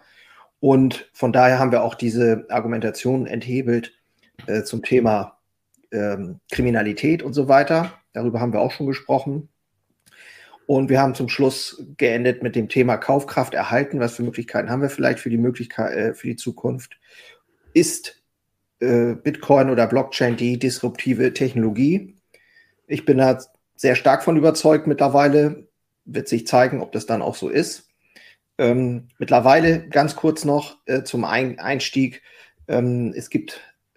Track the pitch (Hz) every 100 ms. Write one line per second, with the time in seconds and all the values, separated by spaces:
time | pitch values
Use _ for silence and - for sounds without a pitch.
0 | _ _ _ _ _ _ 131 135 131 -
1 | - _ 127 123 127 127 131 120 113 -
2 | 120 113 117 110 - 117 113 117 110 -
3 | 123 131 123 117 113 123 123 117 113 _
4 | _ _ _ _ - 107 104 113 - 127
5 | 117 107 98 _ _ _ _ _ _ -
6 | 104 98 92 180 _ - 123 117 107 104
7 | 143 165 147 135 135 139 147 160 175 -
8 | _ - 117 113 120 104 123 - 139 135
9 | - 135 - 143 147 _ _ _ _ _
10 | _ _ - - - - - 139 135 135
11 | 135 123 127 - 135 135 - - 208 139
12 | 135 117 123 - 120 117 107 - 123 110
13 | - 139 143 - 127 - 107 120 143 143
14 | 120 117 120 117 117 - 101 123 139 139
15 | 127 123 127 117 120 127 117 - 110 67
16 | 107 - 123 117 - - 127 127 - -
17 | _ - - _ _ _ _ 160 160 -
18 | - - _ _ _ _ _ _ 123 120
19 | 120 113 147 147 - 139 135 120 117 131
20 | 127 - 123 117 120 123 131 123 123 -
21 | - 117 127 - 127 120 110 107 139 190
22 | - _ _ _ _ _ _ _ _ 147
23 | - 131 135 127 - _ _ _ 135 127
24 | 143 135 - 160 156 156 156 156 156 139
25 | 139 139 143 147 147 151 - _ _ _
26 | - - - 117 - 123 127 135 - 113
27 | - 113 - - 82 - 175 - _ _
28 | _ - - _ _ - 120 123 127 120
29 | - _ 127 123 120 151 165 165 - 147
30 | 147 - 160 156 147 143 - - - 131
31 | 131 127 92 113 131 - 90 135 - 135
32 | 131 - _ _ - _ - 123 123 123
33 | 117 - 123 - - - - _ _